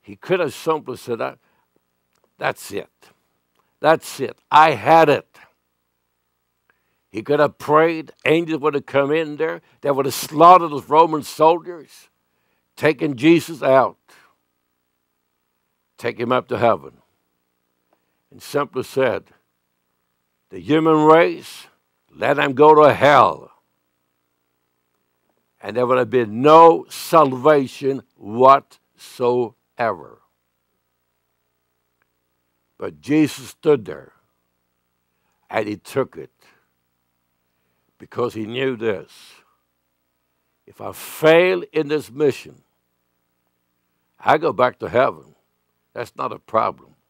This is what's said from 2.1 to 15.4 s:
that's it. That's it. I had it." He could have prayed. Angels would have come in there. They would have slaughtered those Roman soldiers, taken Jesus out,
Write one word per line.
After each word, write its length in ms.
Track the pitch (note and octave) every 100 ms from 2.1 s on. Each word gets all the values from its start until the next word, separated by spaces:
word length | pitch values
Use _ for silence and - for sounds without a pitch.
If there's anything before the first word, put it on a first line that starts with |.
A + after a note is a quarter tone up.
| _ _ _
that's 320 | D3 - -
it. 180 | G2+ - _ _ _ _ _ _ _ _ _
That's 400 | D3 D#3+ - -
it. 200 | A#2+ - _
I 200 | D3 D#3+
had 380 | B2 A#2+ D#3+ D#3
it." 180 | B2 - _ _ _ _ _ _ _ _ _ _ _ _ _ _ _ _ _ _
He 120 | G#2+
could 180 | G#2+ D3
have 200 | D3 _
prayed. 520 | - D3+ E3 D#3+ C#3 _
Angels 340 | - D#3+ E3 D#3
would 120 | D3+
have 140 | C#3+ -
come 240 | C#3 C#3
in 260 | D#3 D#3 D3
there. 240 | D#3+ E3+ _ _
They 100 | C#3+
would 140 | C3+
have 100 | C3+
slaughtered 560 | - - D3+ E3+ F3+ E3+
those 180 | C#3+ A2+
Roman 320 | D3+ E3 D#3
soldiers, 880 | A2+ - D#3 E3+ D#3+ E3+ C3+ - _ _ _ _ _ _ _
taken 400 | - C#3+ D3 D#3
Jesus 460 | B2+ D3 E3+ C3 D3+
out, 360 | C#3 C3+ A2 - _ _ _ _ _ _ _ _ _ _ _ _ _ _